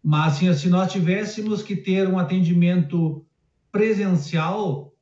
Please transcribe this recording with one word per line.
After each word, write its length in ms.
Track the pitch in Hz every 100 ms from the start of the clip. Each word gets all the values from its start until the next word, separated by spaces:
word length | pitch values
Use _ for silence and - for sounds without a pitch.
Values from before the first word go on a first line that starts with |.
Mas, 300 | 151 151 160
assim, 200 | 143 180
se 160 | 147 180
nós 220 | 180 180
tivéssemos 720 | 202 165 196 214 - 214 208
que 120 | - 196
ter 320 | - 190 190
um 120 | 185
atendimento 1040 | 175 185 170 175 175 180 143 170 160 143 - _ _ _ _
presencial 1200 | 202 220 202 202 175 - 165 160 208 190 131 - _